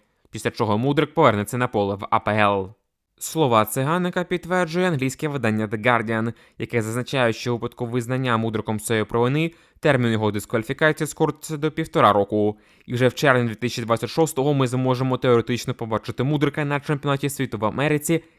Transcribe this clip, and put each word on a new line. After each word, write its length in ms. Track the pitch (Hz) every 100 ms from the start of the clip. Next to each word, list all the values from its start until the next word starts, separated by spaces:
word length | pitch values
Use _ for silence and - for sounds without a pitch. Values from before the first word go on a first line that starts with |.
| _ _ _
після 200 | 113 117
чого 280 | - 110 107
Мудрик 360 | 131 147 147
повернеться 440 | - 139 104 101 123
на 100 | 123
поле 260 | 107 98
в 120 | 101 -
А 100 | 107
П 180 | - 107
Л. 360 | 104 98 95 - _ _ _ _
Слова 440 | - 160 139 110
Циганика 600 | 107 135 135 180 180 180
підтверджує 640 | 175 180 160 185 170 170 185
англійське 400 | 147 131 - 156
видання 380 | 139 113 107 107
The 200 | 107 120
Guardian, 460 | 117 107 113 113 - _ -
яке 240 | 110 120
зазначає, 500 | 110 120 120 139 117
що 200 | 110 123
у 40 | 117
випадку 300 | 120 - 120
визнання 500 | 123 117 127 127 113
Мудриком 440 | 113 107 110 107
сео 260 | - 110 104
про 140 | 117
вини 320 | 123 147 165 - _ _
термін 320 | 156 127 120
його 180 | 110 107
дискваліфікації 760 | 101 - 117 110 139 156 147 151
скоротиться 500 | - 156 151 - 156
до 140 | 156
півтора 420 | 156 156 165 113
року. 460 | 101 101 107 104 104 _ _ -
І 80 |
вже 140 | 123 127
в 60 |
червні 340 | - 147 127 120
дві 60 |
тисячі 280 | 104 120 -
двадцять 280 | 113 113 120
шостого 440 | - 160 - 143
ми 120 | 139 127
зможемо 520 | 127 131 123 131 127
теоретично 560 | 131 117 110 120 -
побачити 480 | 120 113 107 - -
Мудрика 420 | 131 147 147 139
на 160 | 143 143
чемпіонаті 500 | - 143 147 135 139
світу 280 | - 123 107
в 60 |
Америці, 600 | 107 110 151 151 147 165 -